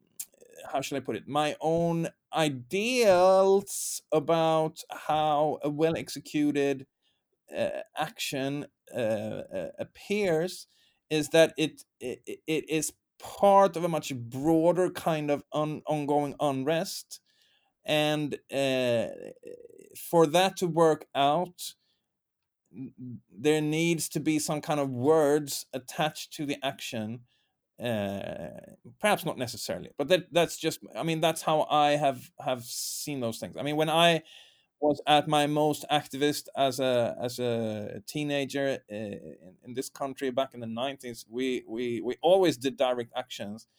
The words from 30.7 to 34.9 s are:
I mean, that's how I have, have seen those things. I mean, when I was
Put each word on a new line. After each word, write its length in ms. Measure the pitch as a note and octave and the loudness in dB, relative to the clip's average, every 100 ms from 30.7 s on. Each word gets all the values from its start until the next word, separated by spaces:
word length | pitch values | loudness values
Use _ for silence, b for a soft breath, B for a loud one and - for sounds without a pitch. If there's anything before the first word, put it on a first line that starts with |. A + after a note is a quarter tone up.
| - - A2 | -6 -8 -6
I 60 | |
mean, 180 | D#3 D#3+ | -4 0
that's 220 | D#3+ E3 | 0 0
how 240 | - D#3 - | 0 2 4
I 220 | D3+ D3 | 4 4
have, 380 | D3 D3 B2+ - - | 4 2 0 -8 -10
have 240 | C3+ B2+ | -6 -6
seen 580 | B2 - - - - C#3 | -6 -8 -8 -8 -8 -4
those 180 | A#2 A2 | -4 -4
things. 180 | F#2+ E2 | -8 -6
I 40 | |
mean, 140 | C3+ D3+ | -2 0
when 140 | D#3 | 2
I 320 | D#3+ E3+ D#3+ - B B B B - | 4 4 4 -2 B B B B -2
was 180 | D3 | 0